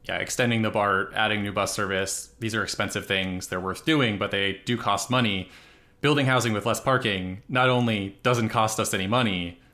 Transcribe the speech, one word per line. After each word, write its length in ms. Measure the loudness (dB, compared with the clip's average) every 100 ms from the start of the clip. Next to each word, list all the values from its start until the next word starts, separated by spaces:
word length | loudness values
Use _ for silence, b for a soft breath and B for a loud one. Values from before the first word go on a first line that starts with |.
yeah, 120 | -8 -6
extending 460 | -4 0 0 2
the 80 | 0
bart, 420 | 2 2 2 0
adding 280 | 0 0 0
new 100 | -2
bus 220 | -2 -2
service, 600 | -2 -2 -2 -2 -6 -10 -8
these 140 | -4
are 80 | -2
expensive 420 | -4 -4 -4 -4
things. 440 | -2 -2 -2 -6 -6
They're 120 | -4
worth 240 | -4 -4
doing, 340 | 0 2 2 0
but 120 | -2
they 320 | 0 -2 -2
do 140 | -2 -2
cost 320 | 0 0 0
money. 400 | 2 2 -2 -6 b b b b b
Building 240 | 2 2 4
housing 280 | 2 2
with 100 | 0
less 160 | 0 0
parking 640 | 2 2 2 -2 -4 -8 -4
not 200 | 2 4
only 500 | 4 2 0 -4 -2
doesn't 260 | 0 2 2
cost 320 | 2 2 0
us 140 | -2
any 120 | -2 0
money, 540 | 2 2 0 -4 -10 b